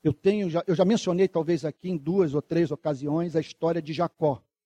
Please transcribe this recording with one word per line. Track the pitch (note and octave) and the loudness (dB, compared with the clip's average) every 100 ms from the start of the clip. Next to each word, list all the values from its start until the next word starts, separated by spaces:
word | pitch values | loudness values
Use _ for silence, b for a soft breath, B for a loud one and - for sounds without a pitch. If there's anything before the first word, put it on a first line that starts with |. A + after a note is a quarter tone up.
Eu | D#3+ | 0
tenho | - G3 G#3 F#3+ | 2 0 0 -2
já, | D#3+ - | -2 0
eu | |
já | E3+ | 2
mencionei | F#3 A3+ - F3 F#3+ | 4 4 0 2 2
talvez | E3 D#3 E3+ | 0 0 -2
aqui | D#3+ - F3+ | -2 -8 -6
em | E3+ | -6
duas | C#3 G3 E3+ | -2 0 2
ou | C#3+ | 0
três | - E3 E3 | -2 0 0
ocasiões | D3 D#3 C3+ C#3+ D#3 F3 D#3+ | -2 -4 -4 -2 -2 -2 -4
a | |
história | D3+ - E3 E3+ | -4 -4 -2 -2
de | D3+ | -4
Jacó | D#3+ E3+ _ D#3 B2+ _ _ | -4 -4 _ 0 0 _ _